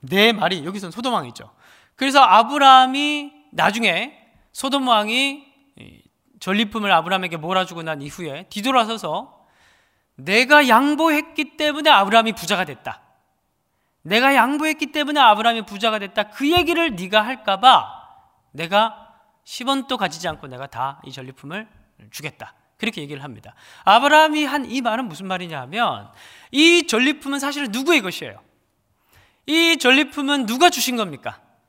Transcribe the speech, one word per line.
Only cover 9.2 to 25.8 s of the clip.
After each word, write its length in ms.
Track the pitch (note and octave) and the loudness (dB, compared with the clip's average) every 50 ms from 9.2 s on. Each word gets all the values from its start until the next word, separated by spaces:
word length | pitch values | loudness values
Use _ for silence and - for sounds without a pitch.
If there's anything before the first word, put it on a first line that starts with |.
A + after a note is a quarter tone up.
| B3+ - _ _ _ _ _ _ _ _ _ _ _ _ _ _ _ _ _ | -8 -10 _ _ _ _ _ _ _ _ _ _ _ _ _ _ _ _ _
"내가 520 | - C3+ D3+ F#3+ A3+ B3+ B3 D4 D4 D4 B3+ | -16 -6 0 0 0 4 6 6 6 6 6
양보했기 880 | A3+ A3+ C4+ C#4+ D4+ C#4+ D#4+ E4 D4+ D4 D4+ D4+ - - D4+ D4+ _ | 6 4 4 2 0 2 2 2 0 0 -4 -6 -8 -8 -8 -8 _
때문에 320 | - D4+ D4+ C#4+ D4+ D4 D#4 | -4 -4 -2 -2 0 4 4
아브라함이 420 | C#4+ G3+ G3 G3 G#3 A3+ A3+ A3+ G#3 | 4 6 4 4 4 2 2 2 -4
부자가 300 | - - - G#3 F3+ F#3 | -8 -6 -4 -4 -4 -4
됐다. 360 | D#3 C3+ - _ - - - _ _ _ _ _ _ _ _ _ _ _ _ _ _ _ _ _ _ _ _ _ | -6 -8 -12 _ -14 -14 -14 _ _ _ _ _ _ _ _ _ _ _ _ _ _ _ _ _ _ _ _ _
내가 320 | D#3 F#3+ A3+ B3+ C#4 C#4 | -2 0 2 2 4 4
양보했기 580 | C4 A3+ B3+ C#4+ D4+ D#4 D#4 D4+ D#4 D4+ D4 - | 4 2 2 0 -2 -2 -4 -2 -4 -6 -6 -4
때문에 280 | D4+ D4 C4+ D4+ D4 | -6 -4 -2 0 4
아브라함이 420 | C4 A3+ G#3 G3+ A3 A#3 A#3 A3+ G#3 | 6 6 6 4 2 0 0 0 -6
부자가 360 | - G3+ G3 G#3+ A3+ G#3+ G#3+ | -10 -10 -4 -2 -2 -2 -2
됐다." 260 | G3+ F#3+ _ - G3+ | -8 -6 _ -4 -4
그 260 | G#3 - - C4+ C#4+ | -4 -6 -4 -2 2
얘기를 440 | E4+ F4+ E4+ D4+ E4+ E4+ E4+ E4 A3 | 2 2 2 2 0 0 -2 -2 -4
네가 280 | E3+ F#3 - G3+ G#3+ G#3 | -6 -8 0 0 0 0
할까 360 | A3+ C4 A#3+ - - G3 F#3+ | 0 -8 -8 -4 -4 -4 4
봐 480 | A3 C4 B3 - - - - - - - _ _ _ _ _ _ _ _ | 6 6 6 6 2 -2 -14 -20 -20 -20 _ _ _ _ _ _ _ _
내가 580 | _ C3+ E3 E3 F#3+ G#3 A3 A3+ A3 - - _ _ _ _ _ _ _ _ | _ -14 -10 -2 0 0 0 0 -4 -12 -20 _ _ _ _ _ _ _ _
십 240 | - - - B3 B3 | -18 -16 -10 -6 -4
원도 280 | C#4 C4+ C4 C4+ C4 | -4 -4 -4 -6 -6
가지지 320 | A#3 G#3 F3+ D#3 D#3+ E3+ F3 | -4 -4 -6 -6 -8 -10 -10
않고 200 | D#3 - - C#3 | -10 -10 -14 -18
내가 180 | B2+ B2+ C3+ | -16 -16 -16
다 320 | C3+ - A#2 B2+ C3+ C#3 C#3+ - | -14 -10 -8 -8 -8 -8 _ -18
이 80 | C#3 C3 | -20 -18
전리품을 540 | C3+ B2+ C3 C3 _ - C#3 E3 G3+ A3 A3 _ _ _ _ _ _ - G#2 | -18 -18 -18 -20 _ -18 -14 -14 -14 -14 _ _ _ _ _ _ _ -20 -20
주겠다. 440 | _ - D3 D3+ - _ - - _ _ _ _ _ | _ -14 -14 -14 -14 _ -20 -20 _ _ _ _ _
그렇게 240 | _ - G#3+ A3 - | _ -8 -8 -8 -8
얘기를 220 | D3 C#3+ D3 C#3 C3+ | -12 -12 -14 -14 -14
합니다. 320 | D3 A2+ G#2+ _ G#2 _ _ _ - - - - | -16 -18 -18 _ -20 _ _ _ -20 -20 -4 2
아브라함이 600 | - G3+ A#3 C4 D4 D4+ D#4 D#4 D#4 D4+ D4+ D4+ | 4 4 4 4 6 6 6 6 4 2 -2 -4
한 220 | C#4 C4+ D4 C4 | -2 -4 -6 -6
이 140 | - A3 C4+ | -6 -8 -6
말은 260 | B3+ A#3+ G#3+ A#3 C4+ | -4 -4 -4 -4 -6
무슨 200 | G#3+ D#3 D3 F#3+ F#3+ | -8 -12 -12 -10 -8
말이냐 320 | F#3 F3+ F3+ E3+ D#3+ C#3+ B2+ | -8 -8 -8 -10 -10 -12 -12
하면 480 | A#2+ D#3+ A3 | -10 -4 -4